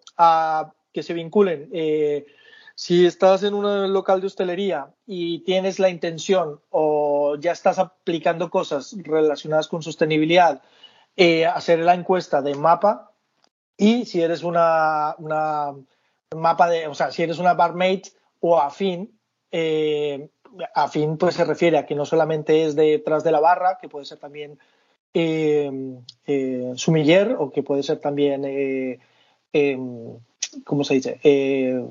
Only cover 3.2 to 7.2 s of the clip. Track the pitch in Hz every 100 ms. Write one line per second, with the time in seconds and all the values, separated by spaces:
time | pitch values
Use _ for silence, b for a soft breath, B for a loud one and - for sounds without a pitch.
3.2 | 190 190 202 202 202 202 196 190 190 190
4.2 | 190 - 185 175 202 160 139 _ - 185
5.2 | 170 165 - 185 190 185 190 175 175 165
6.2 | - 185 160 147 _ 175 156 151 147 143